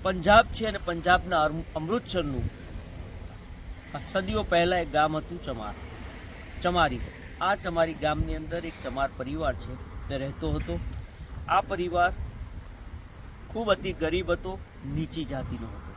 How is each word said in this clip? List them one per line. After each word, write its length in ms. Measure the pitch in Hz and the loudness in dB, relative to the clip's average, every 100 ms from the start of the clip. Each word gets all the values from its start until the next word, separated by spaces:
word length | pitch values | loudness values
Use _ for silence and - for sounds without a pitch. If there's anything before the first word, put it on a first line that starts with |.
પંજાબ 440 | 190 185 165 214 226 | 0 2 10 10 10
છે 120 | - 220 | 0 -2
અને 120 | 202 - | -2 -2
પંજાબના 580 | 170 175 180 175 170 | 0 6 6 6 4
અમ-, 320 | 151 160 160 156 | 4 2 -4 -4
અમૃતસરનું 720 | 160 233 - 185 147 127 117 - - - - - - - - - - - - - - 147 180 | 0 0 0 -2 0 0 -2 -4 -10 -10 -10 -12 -10 -12 -12 -14 -14 -14 -12 -12 -10 -10 -2
સદીઓ 320 | 190 190 214 | -2 0 -2
પહેલા 340 | 196 170 175 180 | 4 6 6 4
એક 140 | 165 | 2
ગામ 260 | 151 156 156 | 4 4 2
હતું 260 | 151 175 | -4 -8
ચમાર, 300 | 151 117 107 98 - - - - - - - - | -6 -6 -6 -8 -10 -12 -12 -12 -14 -14 -12 -2
ચમારી. 380 | 180 175 151 123 - - - - | 0 4 4 2 -6 -10 -14 -2
આ 140 | 175 202 | 0 0
ચમારી 380 | 185 165 165 | 0 2 2
ગામની 420 | 156 151 151 160 156 | 2 0 2 0 -2
અંદર 300 | 151 170 165 | -4 -6 -6
એક 80 | - | -8
ચમાર 260 | 139 127 135 - | -6 0 -2 -2
પરિવાર 360 | 131 151 151 | -4 0 0
છે 220 | 117 - 127 - - - | 0 -6 -10 -10 -10 -4
તે 100 | 139 | -4
રહેતો 340 | 135 - 160 | -4 -2 0
હતો. 280 | 151 - 170 - - - - - - - | 0 0 -4 -4 -8 -10 -12 -12 -10 2
આ 140 | 175 | 2
પરિવાર 520 | 202 190 180 175 175 - - - - - - - - - - - - - - | 2 -2 0 4 4 2 -6 -8 -10 -10 -12 -14 -14 -14 -14 -14 -14 -14 -8
ખૂબ 240 | 220 220 | -4 2
અતિ 220 | 190 196 | 2 2
ગરીબ 380 | 175 160 175 175 | 0 2 2 2
હતો, 280 | 175 185 190 - - 135 147 | 0 0 -8 -10 -10 -4 -2
નીચી 300 | 156 165 139 | -2 -4 -4
જાતિનો 420 | 139 123 123 113 | -4 -4 -6 -8
હતો. 260 | - - | -10 -12